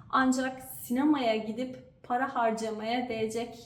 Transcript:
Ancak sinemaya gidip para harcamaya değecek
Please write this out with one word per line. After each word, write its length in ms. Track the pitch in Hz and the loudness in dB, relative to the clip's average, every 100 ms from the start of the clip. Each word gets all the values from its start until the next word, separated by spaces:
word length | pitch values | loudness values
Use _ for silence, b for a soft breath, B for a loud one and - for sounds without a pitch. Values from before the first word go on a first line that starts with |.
| B | B
Ancak 520 | 262 254 254 254 - | 2 4 4 0 -6
sinemaya 720 | - - - 247 302 285 226 220 | -12 -12 -4 2 4 4 4 0
gidip 420 | 220 226 254 - - - | -2 -4 -6 -8 -16 -18
para 320 | - 247 262 | -2 -2 0
harcamaya 720 | 254 226 214 220 214 220 247 240 | 2 2 2 -2 -4 -2 0 0
değecek 500 | 226 220 233 233 - | -2 -2 -2 -6 -10